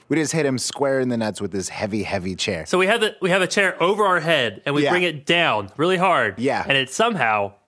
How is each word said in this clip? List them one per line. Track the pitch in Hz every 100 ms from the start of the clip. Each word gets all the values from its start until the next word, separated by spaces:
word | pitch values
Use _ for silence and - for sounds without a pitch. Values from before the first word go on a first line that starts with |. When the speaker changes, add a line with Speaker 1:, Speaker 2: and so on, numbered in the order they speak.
| -
Speaker 1:
We | 147
just | 143
hit | 165 139
him | 127
square | - - 139 135
in | 127
the | 120
nuts | 107 -
with | 101
this | 95 87
heavy, | - 101 107
heavy | 92 98 92 90
chair. | - 87 78
Speaker 2:
So | 180
we | 185
have | 233
the, | 214 -
we | 185
have | 190
a | 180
chair | 208 190 -
over | 170 208 202
our | 175
head, | 156 156 117 - 147
and |
we | 143
Speaker 1:
Yeah. | 143
Speaker 2:
bring | 180
it | 175 151 -
down | 170 156 110 98 -
really | 170 185
hard. | 185 151 110 98
Speaker 1:
Yeah. | 131 110 101
Speaker 2:
And | 139
it | 127
somehow | - 226 196 117 107 101 -